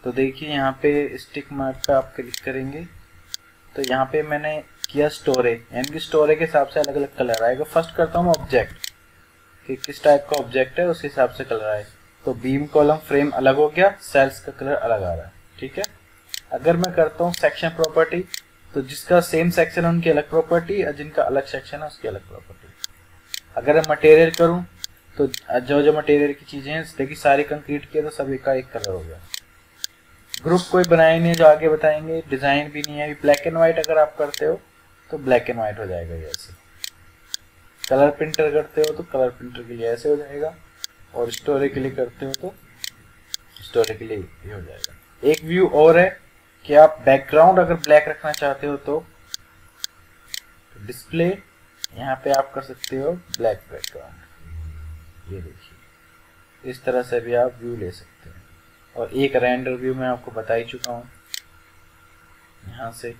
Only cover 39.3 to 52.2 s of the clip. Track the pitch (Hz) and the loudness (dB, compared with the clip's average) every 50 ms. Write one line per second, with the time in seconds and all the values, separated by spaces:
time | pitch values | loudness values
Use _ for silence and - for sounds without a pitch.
39.3 | 123 - 123 123 123 120 120 120 120 117 117 117 117 120 - 151 147 143 147 139 | -2 -8 -18 -16 -16 -16 -16 -14 -12 -6 -4 -4 -4 -4 0 -2 -2 -2 -2 -12
40.3 | 143 147 151 160 165 165 - _ _ _ - - _ _ - _ - 120 120 117 | -10 -8 -8 -8 -8 -14 -20 _ _ _ -18 -18 _ _ -20 _ -8 -6 -6 -6
41.3 | 117 - - 151 147 139 143 135 135 135 131 135 127 135 127 120 - - 139 135 | -8 -8 -4 -2 -2 0 -2 -2 -4 -4 -6 -6 -4 -6 -6 -6 -6 -12 -10 -10
42.3 | 135 - - 185 202 - - _ _ _ - - - _ _ - _ _ _ _ | -10 -10 -10 -14 -14 -14 -20 _ _ _ -18 -18 -18 _ _ -20 _ _ _ _
43.3 | - - _ _ _ - - - - 120 113 107 110 107 113 110 110 101 90 85 | -16 -16 _ _ _ -20 -20 -4 0 0 0 0 -2 -12 -10 -10 -10 -10 -10 -14
44.3 | - - - 95 104 98 82 69 62 50 - - - - _ _ _ _ - 139 | -18 -20 -18 -16 -14 -14 -16 -16 -14 -14 -14 -16 -16 -20 _ _ _ _ 2 2
45.3 | 156 - 160 160 170 185 190 - - 147 151 165 165 170 180 190 - - _ _ | 2 2 0 -4 2 2 2 4 6 8 8 8 10 8 6 4 2 -6 _ _
46.3 | _ _ _ _ _ _ _ - 143 147 156 151 - - - 135 135 139 - - | _ _ _ _ _ _ _ 6 10 10 10 10 8 2 4 4 4 4 2 2
47.3 | - 156 160 185 190 185 175 165 170 165 - 151 151 151 147 151 151 - - 156 | 4 6 8 8 8 6 4 2 0 -4 2 6 6 6 6 4 -8 -6 -6 -8
48.3 | 151 - 147 139 135 139 147 147 143 139 - 147 143 160 165 - _ _ - _ | -6 -2 -2 -4 -4 -4 -6 -6 -6 -6 -4 -4 -4 -4 -6 -10 _ _ -16 _
49.3 | - - _ _ _ _ _ _ _ _ - - _ _ _ _ _ _ _ - | -16 -16 _ _ _ _ _ _ _ _ -14 -14 _ _ _ _ _ _ _ -18
50.3 | - - _ _ _ _ _ _ - 110 101 101 127 - - - - 165 165 175 | -18 -18 _ _ _ _ _ _ -20 -20 -16 -16 -16 -16 -14 -8 -2 -2 0 0
51.3 | 196 202 - _ _ _ _ _ _ _ - - - - 131 135 131 131 | -2 -4 -10 _ _ _ _ _ _ _ -16 -16 -14 -12 -6 -6 -6 -4